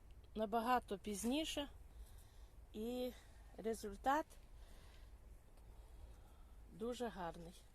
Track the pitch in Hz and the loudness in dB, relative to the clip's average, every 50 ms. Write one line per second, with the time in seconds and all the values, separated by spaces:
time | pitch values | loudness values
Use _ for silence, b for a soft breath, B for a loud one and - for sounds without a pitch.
0 | - - - - - - - 214 220 202 226 233 220 247 254 233 - - 208 185 | -6 -12 -14 -14 -12 -2 2 2 4 6 6 6 8 8 8 8 6 4 -2 0
1 | - 214 202 185 202 233 269 311 320 - - 294 285 - - - - B B B | 0 0 2 4 4 6 6 6 4 4 2 0 0 0 -4 -10 -12 B B B
2 | B B B B B B B B B B B - - - - 214 220 240 247 247 | B B B B B B B B B B B -14 -14 -8 -4 -2 0 2 2 2
3 | 247 254 B B B B B B B B B - 185 226 226 - - 202 202 - | 2 0 B B B B B B B B B 0 2 2 2 2 0 -4 -2 4
4 | - 262 277 311 311 - - - - B B B B B B B B B B B | 6 8 8 8 6 2 -4 -14 -14 B B B B B B B B B B B
5 | B B B - - - - - - - - - - - - - - - - - | B B B -14 -14 -14 -14 -14 -14 -16 -16 -14 -14 -14 -12 -12 -14 -12 -12 -12
6 | - - - - - - - - - - - - - - 160 170 220 240 240 233 | -12 -12 -12 -12 -14 -14 -14 -16 -14 -14 -14 -14 -14 -12 -4 -2 0 0 2 2
7 | 240 220 165 202 175 165 165 170 165 175 196 - - - | 0 0 0 0 -2 -2 -2 -4 -6 -10 -10 -12 -16 -16